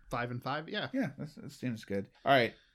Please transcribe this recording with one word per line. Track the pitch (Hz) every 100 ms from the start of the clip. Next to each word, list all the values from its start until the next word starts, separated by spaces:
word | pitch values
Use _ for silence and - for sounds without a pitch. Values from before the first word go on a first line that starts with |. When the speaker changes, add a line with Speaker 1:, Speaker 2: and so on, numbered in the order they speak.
| -
Speaker 1:
five | 123 123
and | 123
five. | 131 147 160
Yeah. | 214 147
Speaker 2:
Yeah, | 262 185 -
that, | 151 -
that | -
seems | - 127 107
good. | - 98 95 -
All | -
right. | 139 110 - _